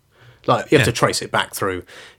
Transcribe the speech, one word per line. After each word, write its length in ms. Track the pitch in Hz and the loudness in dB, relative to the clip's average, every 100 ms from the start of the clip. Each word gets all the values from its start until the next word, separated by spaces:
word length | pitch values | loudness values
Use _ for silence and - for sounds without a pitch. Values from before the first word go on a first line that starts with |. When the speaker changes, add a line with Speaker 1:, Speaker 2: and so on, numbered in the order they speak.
| _ _ - - - | _ _ -20 -8 -2
Speaker 1:
Like, 240 | 117 - | 0 2
you 60 | 143 | 2
have 80 | 110 | 4
Speaker 2:
Yeah. 60 | |
Speaker 1:
to 40 | 113 | 2
trace 280 | 117 92 | 0 -2
it 80 | - | -4
back 240 | 107 - - | -4 -4 -4
through, 260 | 101 90 - - - | -4 -6 -10 -20 -20